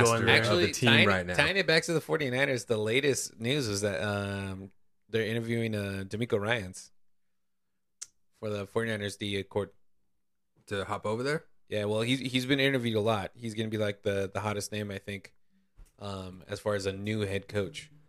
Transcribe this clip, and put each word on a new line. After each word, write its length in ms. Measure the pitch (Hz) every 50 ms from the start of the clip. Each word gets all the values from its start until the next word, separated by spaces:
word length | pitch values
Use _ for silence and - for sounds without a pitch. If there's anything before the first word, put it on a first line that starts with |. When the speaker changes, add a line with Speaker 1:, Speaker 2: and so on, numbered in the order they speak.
Speaker 1:
disaster 180 | 117 117 117 -
Speaker 2:
there. 40 |
Speaker 1:
of 60 | 113 113
Speaker 3:
Actually, 360 | - - 110 104 107 107 107
Speaker 1:
a 80 | 98 -
team 120 | - 127 117
Speaker 3:
tying, 180 | 135 147 - 104
Speaker 1:
right 180 | 95 92 87
now? 80 | 90 90
Speaker 3:
tying 220 | - 143 160 185
it 100 | 196 175
back 180 | 156 160 165 160
to 100 | - 165
the 60 | 151
forty-niners, 640 | - - 156 156 147 127 123 131 139 143 131 117 -
the 100 | - 117
latest 640 | 107 107 110 117 135 139 143 120 - - - - -
news 280 | 113 120 143 151 127 107
was 100 | 101 98
that, 220 | 104 101 95 - 104
um, 640 | 104 101 101 101 101 101 98 98 95 95 95 98 98 - _ _ _ _ _ _ _
they're 140 | - 113 110
interviewing, 480 | 104 113 117 113 117 117 117 113 113 107
uh, 300 | 104 101 98 98 98 95
D'Amico 300 | 92 - 107 120 - 117
Ryans 560 | 101 101 110 120 117 95 92 98 - - - - - - - _ _ _ _ _ _ _ _ _ _ _ _ _ _ _ _ _ _ - - _ _ _ _ _ _
for 100 | 110 107
the 160 | 104 101 98
forty-niners 500 | - - 113 113 113 110 104 104 101 -
D 260 | - 107 101 101 98
court. 320 | 92 - - 104 98 - - _ _ _ _ _ _ _ _ _ _ _ _ _ _ _ _ _ _
Speaker 1:
To 180 | - 104 98 92
hop 200 | 98 104 98 -
over 180 | 107 110 117 127
there? 220 | 139 151 165 - - - - - -
Speaker 3:
Yeah, 160 | 104 104 104
well, 160 | 104 107 110
he's, 180 | 113 120 131 135
he's 260 | 127 127 120 127 123
been 140 | 127 143 139
interviewed 360 | 135 139 135 127 117 117 110
a 40 | 107
lot. 320 | 104 117 110 101 92 - -
He's 200 | - 120 113 104
gonna 140 | 110 110 110
be, 60 | 110 107
like, 240 | 107 104 101 -
the, 280 | - 104 98 98 98 92
the 80 | - 98
hottest 300 | 104 107 104 101 - -
name, 200 | 107 107 104 101
I 60 | 95 98
think, 340 | - - 101 98 - - _ _ _ _ _ _ _ _ _ - - - _ -
um, 460 | 101 101 98 95 95 92 90 92 -
as 140 | - 104 101
far 140 | - 107 104
as 100 | 101 95
a 60 | 98
new 280 | 95 98 98 107 110 110
head 260 | 104 95 98 98 - -
coach. 420 | - 104 98 85 - - - - - - -